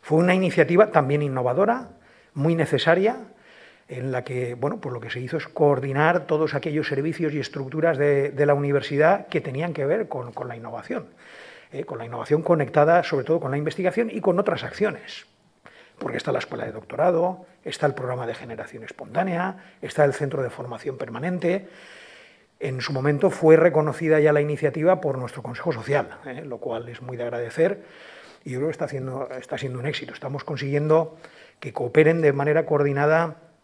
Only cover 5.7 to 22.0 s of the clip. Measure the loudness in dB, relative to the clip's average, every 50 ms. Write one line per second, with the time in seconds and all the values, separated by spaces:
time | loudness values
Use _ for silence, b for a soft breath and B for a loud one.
5.7 | 4 2 0 -2 2 4 4 4 4 2 0 0 0 0 0 0 -2 -4 -4 -2
6.7 | -4 -2 -2 -2 -2 -2 -2 -4 -4 -2 -4 -2 -2 -4 -6 -6 -8 -10 -10 -6
7.7 | -4 0 0 0 2 2 2 4 4 2 0 -2 0 2 4 4 4 4 2 2
8.7 | 0 0 0 0 2 4 6 6 4 4 0 -4 -4 -4 -4 -2 -4 -4 -4 -4
9.7 | -4 -4 -2 0 0 -2 -2 -4 -6 -8 -8 -8 -10 -10 -10 -10 -10 -12 -12 -12
10.7 | -12 -12 -10 -8 -8 -8 -8 -12 B B B B B B B B B B B B
11.7 | -10 -10 -8 -8 -10 -10 -10 -10 -10 -10 0 0 0 2 4 2 2 2 2 2
12.7 | 4 4 6 6 6 4 4 2 -2 -2 0 0 0 0 0 -2 -2 -2 -2 -4
13.7 | -4 -2 -2 0 0 0 -2 -2 -4 0 2 2 2 4 2 0 0 -2 -6 -10
14.7 | -4 -2 -2 -2 -2 -6 -14 -16 -18 -18 -18 _ _ _ _ _ _ _ _ B
15.7 | B B B B B -8 -8 -6 -6 -4 -4 -2 -4 -4 -4 -6 -8 -8 -8 -8
16.7 | -10 -12 -12 -10 -2 2 2 2 4 2 0 0 -2 -6 B B B B B -12
17.7 | -6 -2 -2 -2 -2 -2 -6 -6 -6 -6 -6 -8 -8 -10 -12 -12 -12 -12 -12 -14
18.7 | -14 -16 -16 -16 -16 -16 -16 -4 -2 -2 0 0 -2 -2 -2 -4 -6 -10 -18 -20
19.7 | -18 _ -12 -6 2 4 4 4 4 -2 -4 -4 -2 -4 -4 -6 -6 -10 -12 -10
20.7 | -12 -8 -8 -8 -6 -6 -10 -8 -8 -6 -4 -4 -4 -2 0 0 0 -2 -4 B
21.7 | B B B B B B